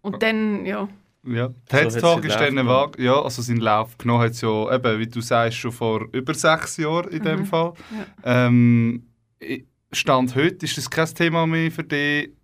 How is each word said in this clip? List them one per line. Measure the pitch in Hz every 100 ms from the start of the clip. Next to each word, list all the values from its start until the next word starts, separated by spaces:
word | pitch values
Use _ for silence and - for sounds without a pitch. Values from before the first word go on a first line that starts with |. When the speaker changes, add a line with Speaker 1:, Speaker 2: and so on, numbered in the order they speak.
Speaker 1:
Und | -
Speaker 2:
Ah. | 202
Speaker 1:
dann, | 226 220 214 202
ja. | 185 208 202 - _ _
Speaker 2:
Ja, | 127 117 127
Speaker 3:
So | 123 _
Speaker 2:
ted | 135
Speaker 3:
hat's | 131 117
Speaker 2:
Talk | 170 170
Speaker 3:
seinen |
Speaker 2:
ist | 156
Speaker 3:
Lauf | 107
Speaker 2:
dann | 147
Speaker 3:
genommen. | 135 123
Speaker 2:
Wa-, | 127 147 -
ja, | 123 139
also | 139 120
seinen | 120 117
Lauf | 110 107 113 -
genommen | 120 120
hat's | 117 117
ja, | 113 107 107
eben, | - 127 110
wie | 113
du | 117
sagst, | 117 117 117 117
schon | 120
vor | 113 113 110 117
über | 135 131
sechs | - 165 160 - -
Jahren | 151 165 175
in | 160
dem | 160 156
Speaker 1:
Mhm. |
Speaker 2:
Fall. | - 165 170 170 - 214 - -
Speaker 1:
Ja. | 127 123
Speaker 2:
Ähm, | 123 123 120 120 117 120 - _ _ _
i-, | - 131 - _ _
Stand | - - 131 127
heute | 123 165 185
ist | 156 -
das | 120
kein | - 160
Thema | - 170 165 165
mehr | 165 160
für | 160
dich | 156 147 143 147 143 _